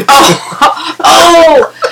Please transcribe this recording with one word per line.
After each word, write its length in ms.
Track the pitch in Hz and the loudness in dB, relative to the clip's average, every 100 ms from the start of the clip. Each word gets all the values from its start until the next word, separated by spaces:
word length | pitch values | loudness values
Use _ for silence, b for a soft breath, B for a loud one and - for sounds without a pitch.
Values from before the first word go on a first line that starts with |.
| - | 0
Oh, 880 | 277 226 160 - - 294 - - - | 0 2 -2 -6 -4 -4 -4 -12 -6
<laughs> 20 | |
oh, 760 | 339 381 339 339 330 285 - B B | 0 2 2 4 4 2 0 B B